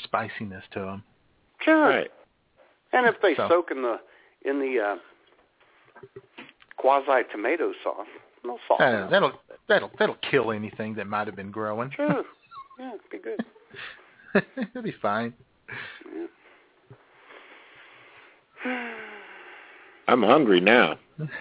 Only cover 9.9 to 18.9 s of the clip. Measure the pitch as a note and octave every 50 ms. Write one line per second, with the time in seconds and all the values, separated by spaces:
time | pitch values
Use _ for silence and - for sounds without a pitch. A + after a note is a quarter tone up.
9.9 | - - G#3+ F3+ A#2+ - - - - C3+ A2+ A2 A2 G#2 G#2+ G2+ - - A2 G#2+
10.9 | A2 G#2+ G2+ G2+ G#2 G#2 G#2+ G#2 F#2 G2 G2 G2+ G#2 A2 A2 G#2+ G#2+ A2+ A#2+ C3+
11.9 | C#3 - C#4+ D4+ C#4+ A#3+ - - - _ _ _ - - - _ - - B3+ C4
12.9 | A3 - - - - - - A3+ A3 F#3+ - - _ _ _ _ - - - -
13.9 | - - - _ _ _ - - - G3 - - - C4+ A3+ - - B3+ A3+ F#3+
14.9 | - - - G#2 G2+ A2+ A#2 A#2 - _ _ _ _ _ _ - - - - -
15.9 | - - - - - D#2+ E2+ - _ _ _ - _ _ _ _ _ _ _ -
16.9 | - _ _ _ _ _ - - - - - - - - - - - - - -
17.9 | - - - - - - - - _ _ _ _ _ - - B3+ B3+ B3 A#3+ A#3